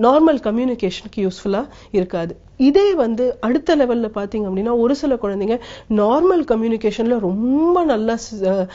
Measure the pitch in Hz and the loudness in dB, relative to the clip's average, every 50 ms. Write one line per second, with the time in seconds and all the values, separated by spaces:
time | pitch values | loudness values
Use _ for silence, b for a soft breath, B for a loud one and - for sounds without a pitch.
0 | 214 240 269 302 320 330 302 254 - 214 208 233 254 262 247 240 - 185 180 - | 2 4 4 6 4 4 2 2 -2 -2 -2 -2 -2 -2 -4 -2 -4 -6 -6 -6
1 | - 214 - - 196 185 185 - - 196 196 202 269 285 B B B B - 202 | -14 -12 -6 -4 -4 -4 -4 -6 -6 -4 -4 -4 -4 -6 B B B B -2 -2
2 | 180 180 - 175 170 170 - - - - - - 254 277 285 381 403 403 392 330 | -2 -2 -4 -6 -6 -6 -8 -12 -18 -20 -4 2 2 4 6 6 4 4 2 2
3 | 262 226 226 220 247 247 240 - - 220 247 311 285 - 330 294 269 240 233 233 | 0 0 0 0 -2 -2 -2 -2 -2 0 0 0 2 2 2 2 2 2 2 -2
4 | 233 214 214 208 202 202 - 220 208 190 190 190 202 233 240 240 233 240 285 277 | -2 -4 -4 -6 -8 -6 -6 -6 -4 -4 -4 -4 -2 0 0 2 2 2 0 0
5 | - 285 262 226 - 202 196 196 202 208 226 247 B B B B B B 220 208 | 0 -2 -2 -2 -2 -4 -4 -4 -2 -2 -2 -4 B B B B B B 0 2
6 | 208 214 240 302 330 370 381 349 302 - 233 226 220 226 226 220 220 214 202 - | 2 2 2 4 4 4 2 2 2 0 0 0 0 -2 -2 -2 -2 -4 -2 0
7 | 226 233 247 233 202 175 185 202 226 247 262 294 320 339 349 370 349 311 262 220 | -2 0 0 0 0 -2 -2 -2 0 0 2 2 2 2 2 2 2 2 0 0
8 | 214 226 226 226 - - 226 208 190 185 190 196 185 185 B | 0 -2 -2 -4 -6 -10 -8 -4 -2 0 0 0 -2 -4 B